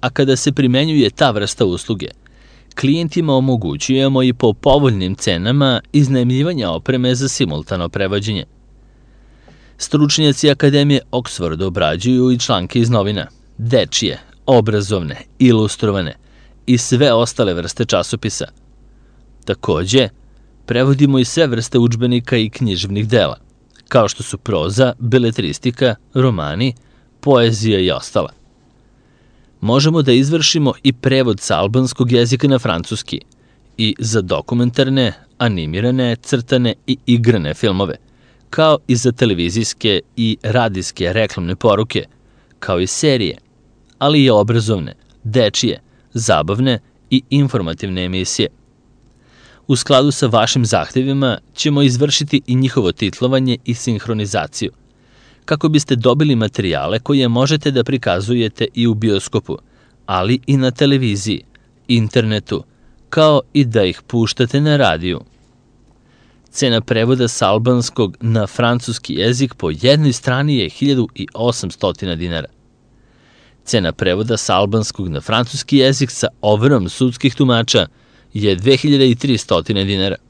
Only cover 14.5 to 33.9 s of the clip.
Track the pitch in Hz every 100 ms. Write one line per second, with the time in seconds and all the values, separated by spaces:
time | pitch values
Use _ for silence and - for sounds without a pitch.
14.5 | 127 110 104 98 104 80 69 - _ 127
15.5 | 113 107 - 110 98 80 - _ - -
16.5 | - - 123 - 123 143 117 117 - 107
17.5 | 85 82 - 113 95 85 - 107 - -
18.5 | _ _ _ - - _ _ _ - -
19.5 | 98 - 78 92 131 127 _ - _ _
20.5 | _ - 117 131 139 143 135 123 - 156
21.5 | 113 113 127 120 117 123 123 120 123 110
22.5 | - 120 90 95 101 107 120 80 - _
23.5 | _ _ _ _ 127 104 - - - -
24.5 | 92 85 101 131 - 120 127 117 113 90
25.5 | - 127 120 131 107 _ 131 131 98 73
26.5 | 85 127 120 _ _ _ _ 143 131 117
27.5 | 110 113 101 90 80 - 104 73 _ _
28.5 | _ _ _ _ _ _ _ _ _ _
29.5 | _ 107 123 151 165 139 123 139 165 151
30.5 | 165 139 - 139 123 135 131 127 101 -
31.5 | 82 98 123 131 - 123 120 120 123 143
32.5 | 131 117 85 90 107 - - _ _ _
33.5 | _ _ - 110